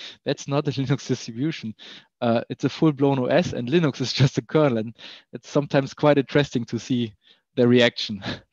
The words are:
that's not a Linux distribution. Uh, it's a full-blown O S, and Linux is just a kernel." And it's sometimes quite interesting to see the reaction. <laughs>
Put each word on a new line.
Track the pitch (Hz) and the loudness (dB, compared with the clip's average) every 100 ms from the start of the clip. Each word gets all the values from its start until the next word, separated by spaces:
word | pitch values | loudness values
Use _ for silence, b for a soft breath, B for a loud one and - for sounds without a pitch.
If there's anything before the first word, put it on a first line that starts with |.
| B B - | B B -8
that's | 143 - | -6 -4
not | 143 147 | -4 -2
a | |
Linux | 123 131 135 - | -2 -2 -2 -2
distribution. | 127 - 113 151 - 113 - B B B - | -6 -6 -6 -6 -6 -10 -12 B B B -4
Uh, | 117 117 - | 0 0 -2
it's | 131 135 | -4 -4
a | |
full-blown | - 160 131 143 135 | 2 0 2 2 2
O | 123 | 2
S, | 139 180 | 2 0
and | 127 120 | -4 0
Linux | 170 156 - | 2 2 -2
is | 127 | -2
just | - 135 - | 2 2 0
a | |
kernel." | - 156 147 117 | 0 2 2 0
And | 110 - B B B | -4 -10 B B B
it's | 123 - | -18 -4
sometimes | 151 143 143 135 | -4 0 0 0
quite | - 151 143 | 0 2 4
interesting | 131 147 143 123 117 | 2 0 0 -2 -4
to | 117 | -6
see | - 127 117 - b b b - | -2 -2 -4 -8 b b b 2
the | 120 | 6
reaction. | 123 120 - - 101 98 | 6 4 2 -8 -8 -10
<laughs> | - _ | -12 _